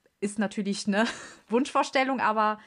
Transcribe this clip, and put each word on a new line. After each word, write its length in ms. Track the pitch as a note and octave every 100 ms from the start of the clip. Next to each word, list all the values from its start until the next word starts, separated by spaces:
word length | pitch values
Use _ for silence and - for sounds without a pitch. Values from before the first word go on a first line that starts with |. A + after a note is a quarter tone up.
| _ _
Ist 180 | G3+ G#3
natürlich 480 | G3 A3 G3 G3+ -
eine 200 | G3 A#3 - -
<laughs> 220 | - _
Wunschvorstellung, 720 | A3+ C#4+ C#4 D4 C#4 C4 C4
aber 380 | G#3 G#3+ G#3+ G#3+